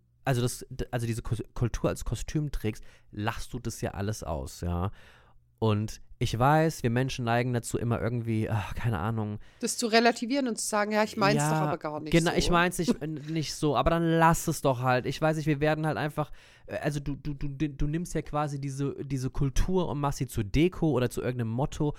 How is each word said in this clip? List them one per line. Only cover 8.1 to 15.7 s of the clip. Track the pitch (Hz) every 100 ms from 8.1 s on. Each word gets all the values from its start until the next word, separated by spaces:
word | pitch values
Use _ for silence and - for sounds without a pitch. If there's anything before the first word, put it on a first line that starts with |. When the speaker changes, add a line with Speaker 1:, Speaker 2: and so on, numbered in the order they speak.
| 120 117 110 110
Speaker 1:
ach, | 107 95
keine | - 120 107
Ahnung. | 98 113 107 104 - -
Speaker 2:
Das | 233 -
zu | 233
relativieren | 226 233 240 226 277 262
und | 214
zu | -
sagen, | 214 208
"Ja, | 214
ich | 214 -
mein's | 196 147 151
doch | 156
Speaker 1:
Ja, |
Speaker 2:
aber | 151 165
gar | 156 151
nicht | 151
Speaker 1:
genau, | 165 165
Speaker 2:
so." | -
Speaker 1:
ich | -
mein's | 175 180 170
nicht, | 170 -
Speaker 2:
<laughs> |
Speaker 1:
äh, | 151
nicht | 156 151 160 139
so, | - 151 120
aber | 139
dann | 165 165 165
lass | 165 165 -
es | 151
doch | 147 123
halt. | 127 127 120
Ich | 135
weiß | 156 160
nicht, | 151
wir | 143
werden | 151